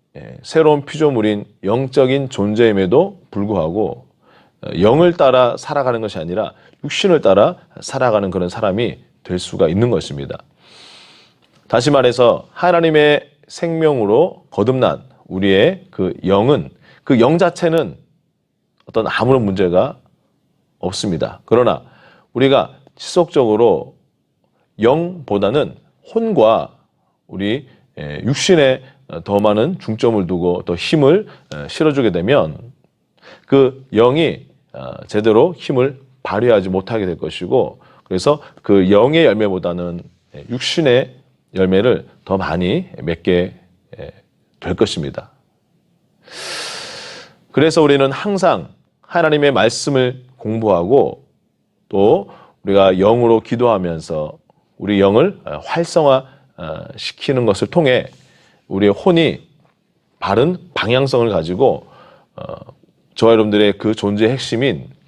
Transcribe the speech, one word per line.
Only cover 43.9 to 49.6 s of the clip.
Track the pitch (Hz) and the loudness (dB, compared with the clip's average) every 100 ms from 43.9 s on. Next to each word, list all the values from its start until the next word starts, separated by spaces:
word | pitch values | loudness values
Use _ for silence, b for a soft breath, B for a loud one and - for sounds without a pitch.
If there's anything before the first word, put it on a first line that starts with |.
| - | -20
예, | 69 _ _ _ _ _ | -20 _ _ _ _ _
될 | - | -8
것입니다. | - 104 - 69 - - _ _ _ _ _ _ _ _ _ B B B B B B B B B B B B _ | -2 -2 -2 -8 -10 -16 _ _ _ _ _ _ _ _ _ B B B B B B B B B B B B _
그래서 | 131 160 160 | 2 2 4
우리는 | 147 139 135 | 4 4 2
항상 | 135 208 190 175 104 - _ _ _ | -2 -4 0 0 0 -6 _ _ _
하나님의 | _ 170 156 147 143 | _ -2 2 2 2
말씀을 | 110 | 2